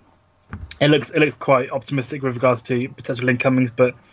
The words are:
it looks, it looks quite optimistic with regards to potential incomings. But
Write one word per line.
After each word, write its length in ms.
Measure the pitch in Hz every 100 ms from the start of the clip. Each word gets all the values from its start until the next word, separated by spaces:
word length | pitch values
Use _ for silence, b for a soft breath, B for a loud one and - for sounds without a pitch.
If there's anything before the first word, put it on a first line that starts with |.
| _ _ _ _ _ - - -
it 100 | 147
looks, 200 | 147 -
it 100 | 156
looks 140 | 147
quite 380 | - - 131 135
optimistic 500 | 139 - 139 120 147
with 140 | 131 120
regards 260 | 127 120
to 240 | - 123 131
potential 400 | - - 120 127
incomings. 420 | 123 135 127 123
But 240 | - 127 - b